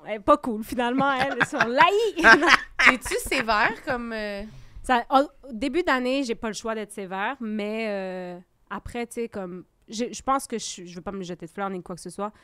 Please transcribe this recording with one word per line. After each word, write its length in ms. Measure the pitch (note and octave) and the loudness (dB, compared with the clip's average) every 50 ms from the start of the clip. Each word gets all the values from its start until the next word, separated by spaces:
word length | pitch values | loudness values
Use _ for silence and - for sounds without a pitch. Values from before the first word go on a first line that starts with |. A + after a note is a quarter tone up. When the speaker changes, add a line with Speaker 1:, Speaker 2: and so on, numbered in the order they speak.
| D3+ | -10
Speaker 1:
elle 120 | D#3 G#3+ | -8 -8
est 20 | A3 | -2
pas 180 | G3+ - D4 | 4 4 4
cool, 260 | D4 - C4 G#3+ G#3+ A3 | 4 4 -4 -4 -4 -6
finalement, 480 | - - A3+ A#3+ A#3+ B3 C4+ C4+ C#4 C4+ | -6 -4 -2 -2 0 2 2 2 2 2
elle, 220 | B3+ C4 C#4 B3+ A#3+ | 2 0 0 0 0
ils 60 | A#3+ | 0
sont 100 | - D4+ | 0 2
laïcs. » 840 | C4 A3+ A3+ B3 C#4 D#4+ F4+ G4+ G#4 A#4 G#4 - E4+ - A3+ A3+ D4+ D#4 D4+ C4 - - - - - | 0 0 2 6 6 6 6 6 2 0 0 0 6 10 10 10 10 8 6 6 4 4 -2 0 4
<laughs> 140 | B3+ A#3+ C4 | 6 6 6
Speaker 2:
Es-tu 220 | A#3+ - - F4 | 4 -2 -4 -4
sévère 580 | A#4+ - - E4 C4+ A#3 A3 A3 G#3 A#3 - - - - | -4 -2 0 0 0 2 2 2 2 2 2 0 -4 -4
comme, 280 | D#4 C4 A#3+ A#3+ A#3 A3+ | -4 -4 -4 -4 -6 -6
euh 300 | A3 G#3+ G#3 G3+ G3+ G#3 A3 - - - - - - - | -6 -6 -6 -6 -8 -10 -12 -14 -18 -18 -18 -18 -8 -2
Speaker 1:
Ça, 200 | - B3+ - - - | 0 0 0 2 4
au, 120 | C#4 C4+ C#4+ D4+ - - - C4+ | 4 4 4 2 -4 -18 -16 -12
au 20 | |
début 300 | A#3+ G#3 C4 C#4+ B3 E4+ F4+ | -8 -4 -4 -2 0 0 2
d'année, 400 | F4 C4+ B3+ B3+ B3 C4 C#4 C#4 | 2 2 2 2 0 0 0 -2
j'ai 120 | A3+ A#3 | -2 -4
pas 120 | - - | -4 -4
le 60 | A3 G3+ | -6 -6
choix 220 | - - A3+ A3 | -6 -6 -6 -6
d'être 160 | A3 G#3 G#3 | -6 -8 -10
sévère, 460 | - G#3+ G3 F3 F#3+ F#3+ G3+ A#3 C#4 - | -10 -12 -10 -8 -6 -4 -4 -4 -4 -6
mais, 460 | A#3 G#3+ G#3+ G#3+ G3+ G#3 A3 A3 A3+ G#3+ | -6 -6 -4 -4 -4 -4 -4 -4 -4 -4
euh, 500 | G3+ G3 F#3+ F#3 F#3 F#3 F3+ F3+ F3+ F3 F3+ _ _ _ _ - | -4 -4 -6 -6 -8 -8 -10 -10 -12 -14 -16 _ _ _ _ -12
après, 380 | G3+ G#3 - - - A#3+ A#3+ | -12 -12 -10 -10 -8 -8 -8
tu 60 | A3+ - | -8 -6
sais, 140 | A#3+ A#3 A3+ | -8 -8 -6
comme, 340 | - G#3 F#3+ F3+ F3+ F3+ D#3+ _ _ _ _ - | -8 -8 -10 -10 -10 -14 -16 _ _ _ _ -12
je, 160 | A3 G#3 B3 - | -6 -6 -6 -6
je 100 | G#3+ - | -6 -6
pense 240 | - B3+ C4+ C4+ - | -2 0 0 0 -2
que 140 | - A#3+ G#3+ | -4 -8 -8
je 40 | - | -8
suis, 240 | - - - F3 | -8 -12 -12 -14
je 80 | F3+ E3+ | -14 -14
veux 60 | F3+ | -12
pas 100 | D#3+ G3+ | -10 -8
me 120 | G3 G3 F#3 | -8 -8 -8
jeter 240 | E3+ F3+ E3 F3 | -8 -10 -12 -12
de 40 | D#3+ | -12
fleurs 200 | - G3+ G3+ G3 | -8 -8 -6 -6
ni 100 | G3 F#3 | -6 -8
quoi 140 | E3+ - F3+ | -8 -10 -12
que 60 | D#3+ | -12
ce 100 | - F#3 | -12 -12
soit, 200 | E3+ - G3+ G#3+ - _ | -8 -8 -8 -8 -8 _